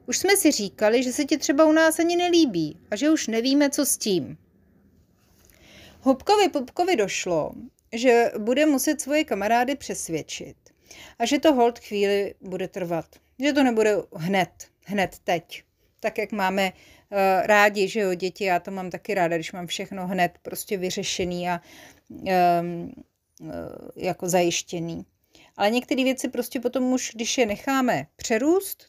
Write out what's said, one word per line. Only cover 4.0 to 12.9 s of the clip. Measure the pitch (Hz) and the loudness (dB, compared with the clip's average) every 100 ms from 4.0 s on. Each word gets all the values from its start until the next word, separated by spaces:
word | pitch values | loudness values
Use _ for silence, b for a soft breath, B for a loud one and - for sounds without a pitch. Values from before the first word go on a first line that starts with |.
| 220 180 127 156 _ _ _ _ _ _ _ _ _ _ _ b b b b b | 0 -2 -2 -12 _ _ _ _ _ _ _ _ _ _ _ b b b b b
Hubkovi | 262 254 - 427 349 | 0 2 4 4 4
Pupkovi | 285 247 - 359 254 | 2 -4 -2 2 2
došlo, | 190 - 185 160 147 - 240 _ _ | 0 -2 -2 -2 -2 -8 -18 _ _
že | 226 254 233 233 - | 0 4 6 4 0
bude | 208 254 311 | 0 2 2
muset | 269 311 302 | 2 0 -2
svoje | 262 302 | -2 -2
kamarády | 311 202 208 233 247 | 0 -2 0 0 0
přesvědčit | 277 - 185 - 156 - - 151 - _ _ B B B - | -4 -8 -10 -6 -6 -6 -12 -14 -18 _ _ B B B -6
a | |
že | 233 285 | 0 4
to | 320 | 4
holt | 254 233 240 | 4 2 0
chvíli | - 208 202 202 196 - | -6 -2 0 0 -2 -8
bude | - 180 185 | -10 -8 -8
trvat, | 196 175 | -8 -4